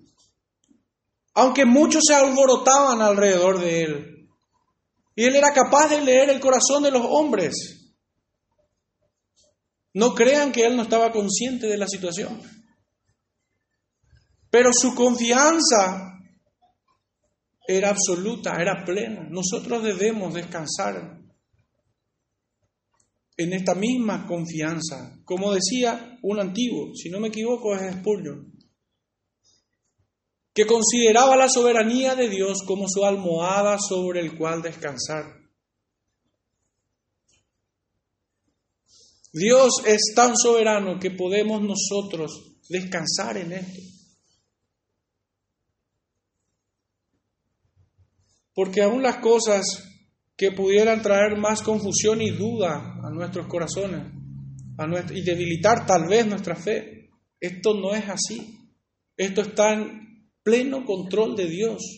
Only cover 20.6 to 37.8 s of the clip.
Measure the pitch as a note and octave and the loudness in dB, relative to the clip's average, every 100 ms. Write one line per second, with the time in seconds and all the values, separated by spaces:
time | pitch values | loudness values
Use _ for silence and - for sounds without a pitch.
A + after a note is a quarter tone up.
20.6 | D3 - G3 F#3 E3 - - _ _ _ | -10 -6 -6 -6 -14 -20 -20 _ _ _
21.6 | _ _ _ _ _ _ _ _ _ _ | _ _ _ _ _ _ _ _ _ _
22.6 | _ _ _ _ _ _ _ - E3+ F#3 | _ _ _ _ _ _ _ -8 -6 -2
23.6 | F#3 F3+ A3+ B3+ A3 F3+ F3 F3 E3 D#3 | -2 -2 -2 -2 -2 -4 -6 -8 -6 -6
24.6 | D#3 E3 - C3 B2 - - F#3 G3+ F#3+ | -6 -6 -8 -12 -18 -20 -8 -4 -2 -2
25.6 | - B3 A#3+ A#3 - - G3 G#3 F#3+ G3 | -2 0 -2 -2 -12 -10 -6 -4 -4 -4
26.6 | B3 E3 D3+ - E3 F#3+ A3 A3 A3+ A#3+ | -4 -4 -8 -12 -12 -8 -8 -6 -4 -4
27.6 | G#3+ G3 F#3+ F#3 G#3+ G3+ D3+ C#3+ - - | -4 -4 -6 -6 -4 -4 -6 -14 -18 -20
28.6 | _ _ _ _ _ _ _ _ _ _ | _ _ _ _ _ _ _ _ _ _
29.6 | _ _ _ _ _ _ _ _ _ - | _ _ _ _ _ _ _ _ _ 0
30.6 | G#3 A3+ G#3+ A#3+ A3+ A3+ C4 C4 C4 B3+ | 2 4 2 4 4 6 6 6 4 4
31.6 | A#3+ A#3 A3 B3 C4 C4 A#3 F#3+ G3 F#3+ | 2 2 2 0 -2 0 -2 -2 -4 -4
32.6 | - F#3+ F#3+ F#3+ G3+ G3 F3+ E3 F3+ G3 | -6 -6 -4 -2 0 0 -2 -2 0 0
33.6 | G#3 G3+ G3+ F#3 F3+ F3 E3 E3 D#3+ E3 | 0 0 -2 -4 -4 -4 -6 -6 -6 -4
34.6 | E3 D#3 D3 B2 - D#3 D3 - _ _ | -8 -10 -12 -10 -8 -8 -10 -18 _ _
35.6 | _ _ _ _ _ _ _ _ _ _ | _ _ _ _ _ _ _ _ _ _
36.6 | _ _ _ _ _ _ _ _ _ _ | _ _ _ _ _ _ _ _ _ _
37.6 | _ _ | _ _